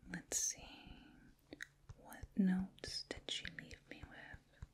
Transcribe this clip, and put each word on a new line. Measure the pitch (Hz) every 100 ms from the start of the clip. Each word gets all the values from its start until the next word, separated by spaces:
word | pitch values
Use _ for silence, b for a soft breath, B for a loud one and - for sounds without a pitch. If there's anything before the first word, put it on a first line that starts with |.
| -
Let's | - - -
see. | - - B B B B B B B - - - - - - -
What | - - - -
notes | 190 185 190 - - - -
did | - -
she | - - -
leave | - - -
me | - -
with? | - - - - - -